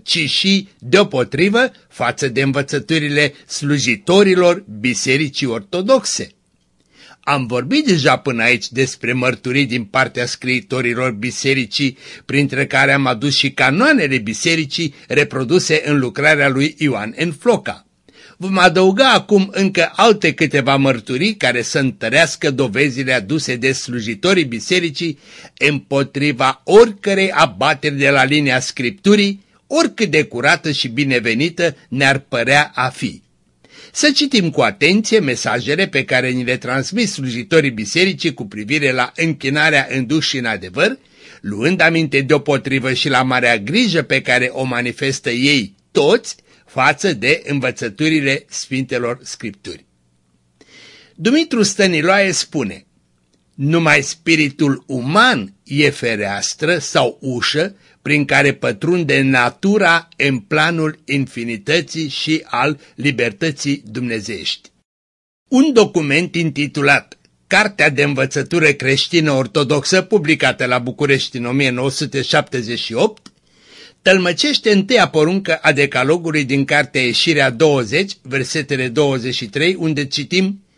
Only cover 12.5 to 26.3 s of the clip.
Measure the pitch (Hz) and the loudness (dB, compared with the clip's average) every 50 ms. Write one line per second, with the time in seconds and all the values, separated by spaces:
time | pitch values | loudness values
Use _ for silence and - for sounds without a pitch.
12.5 | 131 127 139 131 - 135 135 139 139 139 139 127 123 110 123 147 139 - - 139 | 2 0 -2 0 2 2 2 4 2 2 2 0 -2 -2 -2 -2 0 0 0 -2
13.5 | 135 - 135 135 135 175 247 302 311 254 170 143 131 127 107 104 110 - - 165 | 0 0 0 0 2 2 2 4 4 2 2 2 0 -2 -2 -4 -6 -2 0 0
14.5 | 165 165 156 139 - - 170 151 - - - - 127 139 147 147 - 139 131 113 | 0 0 -2 -4 -4 -6 -6 -6 -8 -10 -8 -2 0 0 0 0 -2 -6 -2 2
15.5 | 160 180 175 - 156 156 - 147 147 143 131 123 101 - 143 151 156 147 139 139 | 2 2 2 2 0 0 0 2 0 2 0 0 -2 -2 2 2 2 4 2 2
16.5 | 131 131 139 160 151 - 160 147 123 101 104 110 - - 156 175 156 - - 240 | 2 2 0 -2 -2 -2 -2 -2 -2 -2 -4 -6 -6 -4 -4 -4 -4 -4 0 0
17.5 | 226 156 - - 98 - _ _ _ _ _ _ _ - - - - - 165 190 | 0 0 0 -6 -10 -10 _ _ _ _ _ _ _ -20 -20 -20 -16 -10 -6 -2
18.5 | 190 190 180 185 165 185 185 190 190 202 269 269 233 196 - - 214 196 185 196 | 0 4 4 4 4 4 4 4 4 4 4 4 4 2 2 4 2 2 2 2
19.5 | - 190 196 190 196 180 165 - - - 196 233 214 214 - 165 143 - 165 147 | 0 0 0 0 2 0 -2 0 2 2 4 4 4 4 2 -2 0 0 -2 0
20.5 | 139 143 123 131 139 139 139 135 131 117 104 - 127 127 170 214 220 202 - 127 | 0 0 2 2 2 2 2 2 0 0 -2 -6 -4 -2 -2 -2 -2 0 -2 -2
21.5 | 123 123 113 - - 151 139 131 104 - - 113 120 147 165 151 - - - 151 | 0 0 -2 -2 -2 -2 -2 -2 -2 -4 -4 0 2 2 2 2 0 -4 -4 -2
22.5 | 139 120 139 123 98 123 143 147 120 127 139 127 131 123 101 95 143 160 135 - | 0 0 -2 0 0 0 0 0 0 -4 -2 -2 -2 -2 -2 -2 -4 -4 -4 -4
23.5 | 127 123 113 131 131 131 - - 120 123 110 107 117 101 - 175 196 185 160 131 | -6 -2 0 -2 -2 -2 -4 -8 -8 -8 -6 -8 -8 -2 0 0 2 2 0 -2
24.5 | 117 113 104 - 180 180 175 170 139 - 170 165 147 - _ - - - - - | -4 -8 -4 -2 -2 0 0 -2 -4 -6 -6 -8 -8 -10 _ -20 -20 -20 -20 -20
25.5 | _ - - 143 151 135 - - 139 139 139 135 - 143 139 147 | _ -2 0 0 0 0 -4 -2 -2 -2 -2 -2 -4 -2 -2 -2